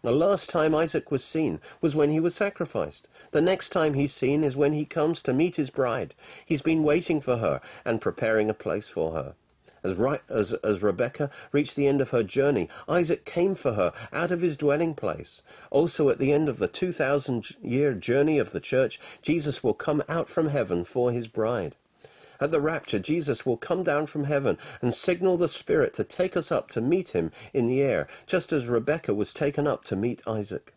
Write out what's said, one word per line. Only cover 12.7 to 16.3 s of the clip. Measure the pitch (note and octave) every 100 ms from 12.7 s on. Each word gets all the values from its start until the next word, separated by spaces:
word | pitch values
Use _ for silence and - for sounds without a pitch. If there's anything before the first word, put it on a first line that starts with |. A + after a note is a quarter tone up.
| - -
Isaac | E3+ E3 E3+
came | - - F#3 F#3+
for | C3+
her | G#2 F2+ - -
out | - E3+
of | F3+
his | F3 C#3+
dwelling | D3 C#3+ E3
place. | D3 G#2 D2+ - - _ - -
Also | C#3 E3 - C#3+
at | -
the | C3+